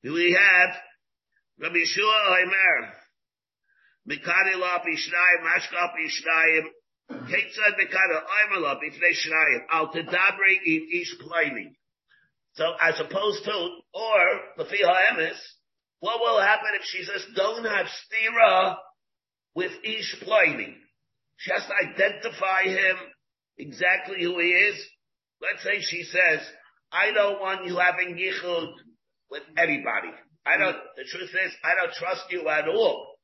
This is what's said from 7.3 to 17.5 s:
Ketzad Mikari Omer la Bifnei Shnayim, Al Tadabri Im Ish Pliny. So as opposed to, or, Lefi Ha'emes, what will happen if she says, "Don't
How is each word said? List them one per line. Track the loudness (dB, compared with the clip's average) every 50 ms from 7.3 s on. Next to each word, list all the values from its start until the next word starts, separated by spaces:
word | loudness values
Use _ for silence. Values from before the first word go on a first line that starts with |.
Ketzad | -4 -4 -4 -6 -4 2 2 2 2 2
Mikari | -2 -2 2 0 2 2 0 -2 -2 -2 0 0 2 2
Omer | 0 -2
la | 0 -2 -2
Bifnei | -4 -6 -10 -6 0 0 2 2
Shnayim, | 2 -2 0 2 2 4 4 2 0 0 -2
Al | 0 0 0 -2
Tadabri | -4 -8 -4 -2 0 2 2 2 2 4 4 4 4 4 2
Im | 0 0 0 -2 -4
Ish | -6 -6 -6 -6 -12 -14
Pliny. | -14 -4 -2 0 0 0 -4 -8 -12 -14 _ _ _ _ _ _ _ _ _ _ _ _ _ _ _ _ _
So | -4 -4 -4 0 0
as | 0 0 0 -2
opposed | -6 -4 -4 -2 -2 -2 -4 -4 -6
to, | -6 -4 -4 -6 -6 -8 -12 _ _
or, | _ -8 -2 2 2 4 4 4 2 -2 -6 -14 -10 -10
Lefi | -8 -6 0 2 4
Ha'emes, | 4 4 4 4 2 2 0 -4 -4 -6 -12 -18 -20 -20 _ _ _ _ _ _ _ _ _ -6
what | -4 -2 0
will | 0 2 4 4
happen | 4 4 4 2 2 -4 -4
if | -4 -6
she | -8 -10 -10
says, | -8 -8 -8 -8 -10 -6 -2
"Don't | -2 -2 0